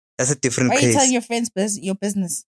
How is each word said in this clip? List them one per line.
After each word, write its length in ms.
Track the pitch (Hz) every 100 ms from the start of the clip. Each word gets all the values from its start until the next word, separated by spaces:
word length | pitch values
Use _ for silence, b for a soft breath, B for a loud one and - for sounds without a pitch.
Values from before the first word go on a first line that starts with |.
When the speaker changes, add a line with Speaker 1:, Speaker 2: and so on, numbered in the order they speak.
| _ -
Speaker 1:
That's 120 | 127
a 60 | 143
different 320 | 131 120 127
Speaker 2:
Why 60 | 269
Speaker 1:
case. 80 |
Speaker 2:
are 40 | 123
you 60 |
telling 180 | 180 262
your 100 | 247
friend's 260 | - 233 233
bus-, 300 | 185 208 202
your 160 | 190
business? 500 | 190 202 196 175 -